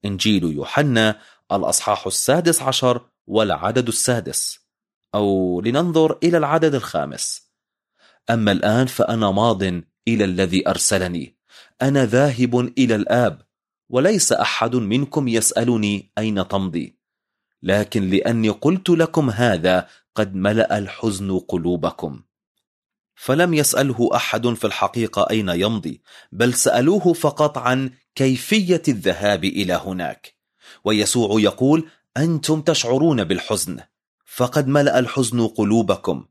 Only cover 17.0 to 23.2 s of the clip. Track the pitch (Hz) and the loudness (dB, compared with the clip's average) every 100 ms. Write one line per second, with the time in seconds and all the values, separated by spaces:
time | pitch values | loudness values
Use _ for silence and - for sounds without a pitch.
17 | _ _ _ _ _ _ 92 101 104 113 | _ _ _ _ _ _ -2 0 0 -2
18 | 95 92 - 117 110 101 147 185 190 165 | 2 2 2 0 0 0 0 0 0 2
19 | 160 170 139 104 120 92 87 92 - - | 2 2 0 2 0 2 2 0 -2 -16
20 | _ - 104 95 98 110 110 104 98 - | _ -4 -4 -2 0 0 0 -2 -4 -6
21 | 113 95 98 92 - 90 85 87 82 - | -4 -4 -4 -4 -2 -4 -2 -2 -4 -6
22 | 82 64 _ _ _ _ _ _ _ _ | -12 -12 _ _ _ _ _ _ _ _
23 | _ _ | _ _